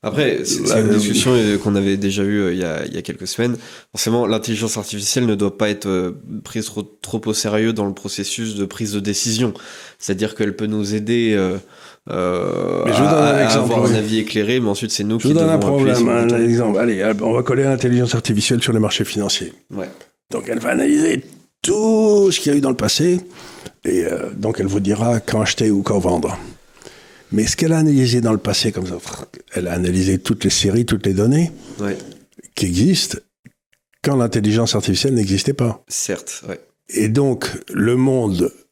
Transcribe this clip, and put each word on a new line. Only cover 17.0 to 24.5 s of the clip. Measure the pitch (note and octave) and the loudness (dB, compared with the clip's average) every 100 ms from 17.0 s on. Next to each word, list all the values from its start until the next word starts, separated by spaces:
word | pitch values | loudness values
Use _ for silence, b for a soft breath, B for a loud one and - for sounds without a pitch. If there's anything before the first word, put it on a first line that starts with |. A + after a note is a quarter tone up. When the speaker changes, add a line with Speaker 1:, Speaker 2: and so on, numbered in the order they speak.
| G#2 G2+ | 0 0
Speaker 2:
on | G#2+ | 0
va | A#2+ | 0
coller | B2+ C3 | 2 2
l'intelligence | C3+ C3 B2+ B2 A#2+ | 2 2 2 2 2
artificielle | A#2 - G#2+ - A#2+ | 0 0 0 2 0
sur | C3+ | 2
les | A2+ | 2
marchés | G#2 - | 2 0
financiers. | G#2 G#2 G2+ - E2 - _ | -2 -2 -2 -2 -6 -14 _
Speaker 1:
Ouais. | G2+ F2 - - _ _ | -12 -12 -14 -20 _ _
Speaker 2:
Donc | A#3 G3 | -8 -4
elle | A#3 | -4
va | - | -2
analyser | B2+ - D4 - - - - _ _ | 0 2 2 2 0 -6 -20 _ _
tout | - G#3+ A3 A3 G#3+ G#3 G3 | -2 0 2 4 6 6 4
ce | - | 2
qu'il | D3 | 2
y | C#3+ | 2
a | |
eu | |
dans | C#3 | 2
le | B2 | 0
passé, | G#2 - E3 F3+ F3+ B B B B B | 0 2 2 0 -4 B B B B B
et, | - F2+ E2 | -2 0 0
euh, | E2+ - - | -4 -6 -4
donc | G#2+ | -4